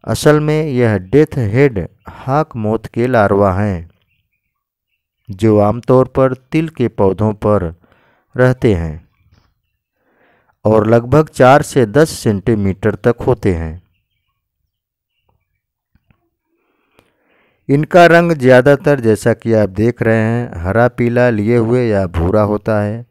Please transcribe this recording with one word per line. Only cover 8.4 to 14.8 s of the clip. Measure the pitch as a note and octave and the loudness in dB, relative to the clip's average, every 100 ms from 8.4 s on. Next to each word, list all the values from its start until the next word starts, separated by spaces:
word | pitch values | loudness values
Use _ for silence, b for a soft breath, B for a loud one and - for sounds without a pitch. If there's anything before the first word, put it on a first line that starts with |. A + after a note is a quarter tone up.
| B2+ B2+ B2 | 0 0 -2
हैं | F#2 E2 D2+ _ _ _ _ _ _ _ _ _ _ _ _ _ _ _ _ G#2+ | -2 -4 -10 _ _ _ _ _ _ _ _ _ _ _ _ _ _ _ _ 0
और | A2 G#2+ | 0 2
लगभग | A#2 A#2+ C#3+ D3+ | 0 2 0 0
चार | - B2+ C#3+ | 2 4 4
से | C#3 D3 A2+ | 2 -2 0
दस | A2+ D#3 | 2 0
सेंटीमीटर | - A#2+ G2+ G#2+ A2 G2 F2+ G#2+ G#2 | -2 -4 -4 -2 -2 -2 -2 -4 -2
तक | B2 - - | -4 -2 -4
होते | B2+ G#2+ | -2 -2
हैं। | E2+ E2 E2+ _ _ _ _ _ _ _ _ _ _ | -4 -6 -12 _ _ _ _ _ _ _ _ _ _